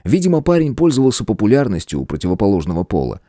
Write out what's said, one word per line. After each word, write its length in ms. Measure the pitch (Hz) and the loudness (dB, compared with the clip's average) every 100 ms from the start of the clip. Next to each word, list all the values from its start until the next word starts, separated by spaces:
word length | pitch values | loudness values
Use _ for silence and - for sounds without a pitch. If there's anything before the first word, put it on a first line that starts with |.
Видимо, 380 | 87 165 185 160 | -2 0 2 0
парень 340 | 147 170 151 127 | 2 2 0 0
пользовался 480 | 170 131 131 - | 0 2 2 0
популярностью 760 | 113 98 104 135 127 87 - 71 | -2 0 2 2 2 -2 -4 -6
у 40 | 65 | -6
противоположного 760 | 78 90 90 101 95 78 85 | -4 -2 0 2 2 0 -4
пола. 380 | 90 85 64 - | -2 -2 -4 -6